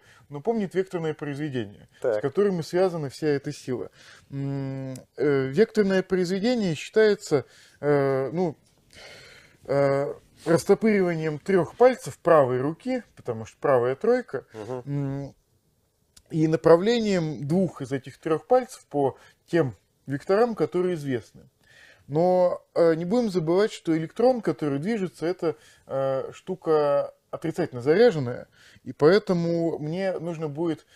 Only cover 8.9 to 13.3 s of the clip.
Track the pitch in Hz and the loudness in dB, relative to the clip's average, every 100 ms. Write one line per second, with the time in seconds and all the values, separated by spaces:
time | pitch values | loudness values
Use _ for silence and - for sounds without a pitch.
8.9 | - - - - - - _ - 139 139 | -20 -20 -20 -20 -20 -20 _ -4 0 2
9.9 | 139 143 - _ _ - 165 - 202 220 | 0 -4 -8 _ _ 0 0 2 2 4
10.9 | 208 180 165 160 151 - 190 160 - 247 | 2 0 -2 -4 -6 0 0 0 4 4
11.9 | 247 147 - 170 160 127 127 139 160 247 | 4 -8 -4 4 6 6 2 -2 -4 -6
12.9 | 254 - - - | -6 -8 -14 -10